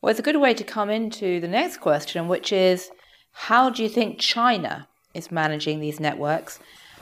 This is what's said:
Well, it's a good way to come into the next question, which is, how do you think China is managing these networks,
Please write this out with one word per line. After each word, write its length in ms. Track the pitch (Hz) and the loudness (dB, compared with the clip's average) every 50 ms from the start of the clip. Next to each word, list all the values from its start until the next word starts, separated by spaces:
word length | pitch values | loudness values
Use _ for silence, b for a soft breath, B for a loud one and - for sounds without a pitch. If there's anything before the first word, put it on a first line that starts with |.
| - | 2
Well, 80 | - | 2
it's 100 | 220 220 | 0 2
a 100 | 233 285 | 2 0
good 60 | 311 | 2
way 160 | 302 285 262 233 | 4 4 4 4
to 120 | - 208 | 2 -2
come 260 | - - 226 208 202 | -8 -4 -4 -2 0
into 500 | 214 220 226 220 214 - 208 185 180 175 | 0 -2 -2 -4 -6 -4 -2 -2 -2 -2
the 80 | 170 170 | -2 -2
next 300 | 180 233 320 359 - - | -2 0 -2 -2 -4 -4
question, 500 | - 175 151 147 151 - - 175 165 170 | 0 0 0 2 0 -4 -6 -6 -2 -2
which 240 | 185 - - - 208 | -2 -2 -2 0 2
is, 380 | 190 185 185 185 180 185 - - b b b b b b b b | 4 4 4 4 2 -2 -12 -20 b b b b b b b b
how 380 | - - - 226 240 262 262 | -12 -2 4 4 6 6 4
do 140 | 240 240 226 | 2 0 -2
you 40 | 214 | 0
think 300 | 220 240 226 202 - - | 2 0 0 0 -2 -4
China 720 | - - - 233 233 247 240 196 160 113 78 - 143 _ _ _ _ _ _ | -2 -2 0 2 2 2 2 2 -2 -6 -8 -8 -12 _ _ _ _ _ _
is 160 | 175 165 - | -14 -12 -6
managing 480 | 175 165 156 156 151 151 151 156 151 156 | -2 0 0 0 0 -2 -2 -2 -2 -2
these 220 | 151 151 151 151 | -4 -6 -6 -2
networks, 580 | 156 151 - - 147 147 156 165 - - - - b b b b b b b b | -2 -2 -2 -2 -2 0 0 -2 -2 -8 -18 -18 b b b b b b b b